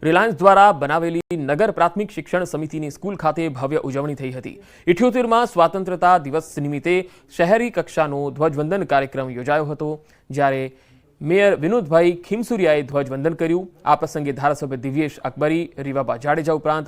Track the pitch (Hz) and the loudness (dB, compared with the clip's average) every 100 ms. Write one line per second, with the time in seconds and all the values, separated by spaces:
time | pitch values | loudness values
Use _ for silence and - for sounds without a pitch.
0 | 151 170 220 160 185 196 202 170 139 156 | 2 2 2 4 6 8 8 6 0 0
1 | 170 170 - 170 135 147 214 180 170 202 | 0 -4 -4 -6 -2 0 0 2 0 0
2 | 208 - 151 180 175 147 156 160 151 - | -6 -8 -4 -4 -2 -6 -6 -8 -8 -8
3 | 185 196 156 151 165 131 135 156 - 135 | -10 -4 -2 -2 -4 -4 -4 -2 -2 -4
4 | 147 139 131 127 120 - - - - 175 | -6 -6 -8 -10 -14 -16 -20 -10 0 4
5 | 247 254 240 226 240 175 165 190 185 180 | 4 2 2 2 2 4 2 2 -4 0
6 | 175 180 139 147 156 - 143 147 165 180 | 4 4 2 -4 -4 -6 -4 -4 0 -2
7 | 180 - _ - 170 220 240 180 160 - | -2 -14 _ -2 2 4 2 -4 -4 -2
8 | 151 143 143 131 160 143 151 196 170 139 | -2 0 -6 0 -2 0 -2 -2 2 0
9 | 135 135 131 123 131 147 147 147 151 151 | 0 -4 -6 -6 -2 0 0 -6 -6 -8
10 | _ _ _ 135 139 135 131 131 _ _ | _ _ _ 0 0 0 -6 -12 _ _
11 | _ _ 147 185 202 185 151 240 165 165 | _ _ 0 4 4 2 0 0 2 4
12 | 175 175 - 214 240 233 170 151 135 143 | 4 0 -6 -6 -4 0 2 2 0 -4
13 | 135 135 147 170 165 170 185 _ - 147 | -4 -2 -4 -2 -2 -2 -4 _ 0 0
14 | 160 160 143 135 143 147 143 131 135 135 | 0 -6 -6 -2 -2 -2 -6 -8 -6 -2
15 | 151 - 135 127 147 160 170 - 139 135 | -4 -4 -10 -2 -2 0 -4 -8 -6 -4
16 | 135 120 139 156 156 160 151 151 | -2 -4 0 0 0 -2 0 -2